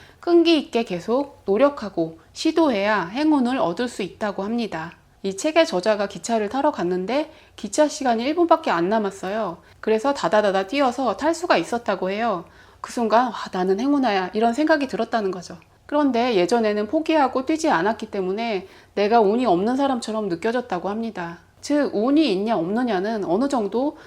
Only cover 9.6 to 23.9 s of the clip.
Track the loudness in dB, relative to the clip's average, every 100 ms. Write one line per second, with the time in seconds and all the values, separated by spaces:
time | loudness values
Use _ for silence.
9.6 | -18 -8 0 2 2 0 2 2 4 0
10.6 | -2 0 0 0 -4 0 -2 -2 0 0
11.6 | 0 -4 -2 -2 -2 -2 -2 -2 -8 -20
12.6 | -20 -18 -10 -4 2 4 2 -4 -8 -2
13.6 | 0 2 2 2 2 0 -2 0 0 2
14.6 | 2 2 2 -4 -2 -2 -2 -6 -12 -18
15.6 | _ _ -4 0 2 2 2 2 2 2
16.6 | 2 -2 -2 -2 2 2 2 0 -2 -2
17.6 | 0 2 0 -2 -6 -6 -4 -4 -4 -6
18.6 | -8 -20 -10 -2 4 4 4 2 2 2
19.6 | 2 0 0 -2 -4 -6 -4 -2 -2 -2
20.6 | -4 -6 -4 -6 -6 -8 -10 -12 _ _
21.6 | -2 0 0 0 2 4 4 0 0 0
22.6 | 0 -2 0 0 -2 -4 0 0 2 0
23.6 | -2 -2 -4